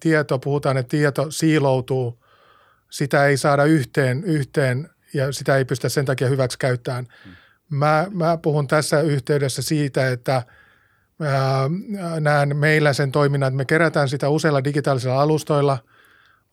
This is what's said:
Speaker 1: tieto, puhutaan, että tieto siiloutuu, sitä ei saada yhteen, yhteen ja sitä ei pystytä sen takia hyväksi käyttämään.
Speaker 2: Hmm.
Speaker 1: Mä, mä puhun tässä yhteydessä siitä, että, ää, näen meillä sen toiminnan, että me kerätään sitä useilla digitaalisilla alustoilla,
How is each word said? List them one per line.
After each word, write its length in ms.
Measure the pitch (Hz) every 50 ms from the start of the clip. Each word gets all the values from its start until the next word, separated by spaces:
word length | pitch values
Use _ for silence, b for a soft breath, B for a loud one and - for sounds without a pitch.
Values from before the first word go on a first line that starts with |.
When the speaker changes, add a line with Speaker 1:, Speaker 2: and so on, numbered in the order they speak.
Speaker 1:
tieto, 380 | - 165 160 151 147 - 147 131
puhutaan, 380 | - 139 143 143 135 147 131
että 140 | 135 123 -
tieto 400 | - 147 147 143 131 - 139 156
siiloutuu, 960 | 139 - 160 160 156 151 139 135 131 131 127 - 135 131 123 117 120 b b b b b b b b b b b b b b b
sitä 360 | - - 151 131 170 143 143
ei 100 | 143 139
saada 280 | 127 - 151 143 143 143
yhteen, 600 | 156 160 151 120 - - 151 135 127 123 135 208
yhteen 640 | 185 156 151 131 - - 160 139 131 123 135 165 - _ _ _ _ -
ja 180 | 143 131 143
sitä 240 | 131 - 135 156 139
ei 80 | 135 131
pystytä 240 | - 139 - - 127
sen 160 | - 151 135
takia 240 | 139 131 120 139 123
hyväksi 300 | 139 135 131 123 - -
käyttämään. 480 | - 131 123 123 - 147 127 123 127 B B B B
Speaker 2:
Hmm. 80 | 98 87 B B B B B _ _
Speaker 1:
Mä, 360 | 151 135 147 151 156 156 175 196
mä 260 | 214 175 160 170 170
puhun 300 | 160 - 165 147 151 139
tässä 340 | 127 156 147 139 - 165 147
yhteydessä 600 | 160 156 147 135 - - 147 139 139 131 - -
siitä, 460 | 120 - 160 147 147 135 - 151 131 131
että, 320 | 123 120 - 147 131 127 120 b b b b b b b b b b b b b _ -
ää, 500 | 160 143 135 135 135 131 135 135 135 139 170 190 233 247 202 196 175 170 165 156
näen 360 | 156 147 147 143 143 143 143
meillä 360 | 151 147 156 151 156 151 147
sen 200 | 131 151 143 135
toiminnan, 360 | 123 147 143 139 143 139 135 131
että 80 | 131
me 80 | 135 131
kerätään 440 | - 156 160 170 156 - 160 143 127
sitä 200 | 147 139 147 139
useilla 360 | 151 156 170 160 143 139 131
digitaalisilla 580 | 147 143 151 - 151 139 127 120 127 123 135
alustoilla, 560 | 143 156 156 147 - - 151 143 143 143 135 120 b b b b b b b b b b b b b b